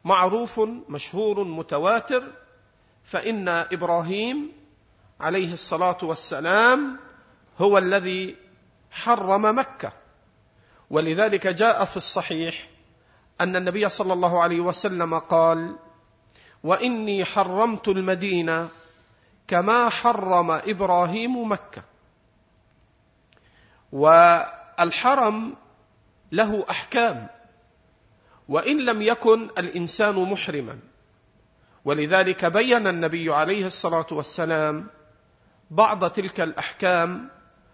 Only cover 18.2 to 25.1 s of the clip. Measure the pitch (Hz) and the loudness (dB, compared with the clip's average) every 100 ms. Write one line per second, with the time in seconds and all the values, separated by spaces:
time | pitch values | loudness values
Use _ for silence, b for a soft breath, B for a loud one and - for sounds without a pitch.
18.2 | 196 180 165 160 165 - b b b b | -2 -2 0 -2 -4 -12 b b b b
19.2 | b b - 175 190 240 240 - 240 226 | b b -2 0 4 4 2 2 2 2
20.2 | 190 180 175 214 - 196 190 175 175 208 | 2 2 2 0 -2 -2 2 2 2 -2
21.2 | 233 247 220 196 - - - _ _ _ | -4 -4 -2 -4 -6 -20 -20 _ _ _
22.2 | _ _ _ _ _ _ _ _ _ _ | _ _ _ _ _ _ _ _ _ _
23.2 | _ b b b b b b 139 151 165 | _ b b b b b b 2 8 10
24.2 | 170 170 - - - - 170 - 247 | 10 6 0 -10 -14 -2 -2 2 2